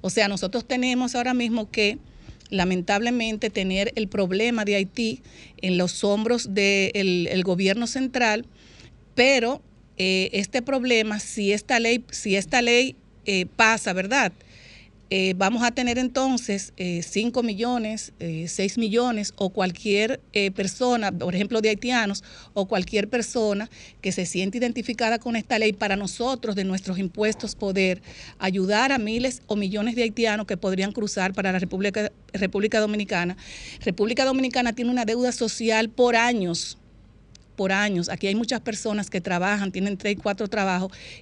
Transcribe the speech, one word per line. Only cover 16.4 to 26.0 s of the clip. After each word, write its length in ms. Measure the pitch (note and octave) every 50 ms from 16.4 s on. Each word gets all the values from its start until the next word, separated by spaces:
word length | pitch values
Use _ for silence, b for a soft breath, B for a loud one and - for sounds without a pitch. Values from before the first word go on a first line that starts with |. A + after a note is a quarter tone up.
| - - G3+ G3 - - -
eh, 260 | - F#3 F3+ F3 E3+
cinco 400 | E3+ - - G3+ A3 A#3+ A#3 B3+
millones, 680 | A#3+ A3+ G#3 F#3 A3+ A#3+ B3 A#3+ A3 G#3+ A3 G#3+ - - - -
eh, 260 | - E3+ D#3+ D#3+ E3
seis 320 | E3+ - - F#3+ G3+ - A#3+
millones 560 | A3+ G#3+ G3 A#3 B3 B3 A#3 G#3+ G#3 - -
o 140 | - G3+ F#3+
cualquier, 680 | G3 G#3+ F#3 F#3 F3 - - G#3+ G3 G3+ G#3+ A3+ C4 - - -
eh, 200 | - G#3+ G3 G3
persona, 580 | F#3+ - G#3+ F#3+ - - B3+ B3 B3 A#3 G#3+ G3
por 240 | F#3 E3+ - F3+ F3
ejemplo, 260 | F3+ G#3 G3+ A#3+ A3
de 80 | G#3+ A3
haitianos, 540 | G#3+ G#3 - B3 B3+ A#3+ A3 G3+ G3+ - B B B B B B B
o 120 | G#3 G3
cualquier 420 | F#3+ A3 F#3+ F3+ - - G#3 G3+ G#3
persona 600 | - A#3+ A3+ - - B3 A3 G#3+ G3+ G3 G#3+ - B B B B B B
que 120 | - G3
se 120 | F3+ - F3+
siente 340 | E3 - F3 F#3+ G3 G3 B3
identificada 600 | A#3+ A3+ A#3+ B3 A3+ - A#3 - A#3+ A3 A#3 A3+
con 160 | - A#3+ A#3
esta 240 | A3+ G#3 - C4 G#3+
ley, 140 | A3 G#3+
para 240 | G#3 G#3 A3 G3+ G3
nosotros, 580 | G3